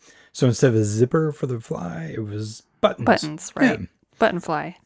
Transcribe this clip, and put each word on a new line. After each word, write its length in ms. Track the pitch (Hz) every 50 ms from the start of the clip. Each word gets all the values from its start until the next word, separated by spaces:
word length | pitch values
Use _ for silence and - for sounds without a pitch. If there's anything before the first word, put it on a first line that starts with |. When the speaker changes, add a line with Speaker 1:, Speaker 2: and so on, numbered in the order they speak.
| _ - _ - _ _ -
Speaker 1:
So 140 | - 147
instead 220 | 127 113 - - 135
of 60 | 117
a 80 | 110 107
zipper 460 | 101 104 110 120 127 - 160 160 156
for 160 | 143 - -
the 140 | 131 127 113
fly, 500 | 117 - - - 175 175 165 165 165 160 139
it 60 | -
was 420 | 110 101 104 107 107 104 110 - - _ _ _
buttons. 240 | - 202 - - 123
Speaker 2:
Buttons, 480 | 240 214 - - 151 151 160 - - -
right. 260 | - 269 247 - 110
Speaker 1:
Yeah. 60 | 95 - _ _ _ _ _ _
Speaker 2:
Button 220 | 233 220 190 175
fly 360 | - - 160 147 151 160 180 - _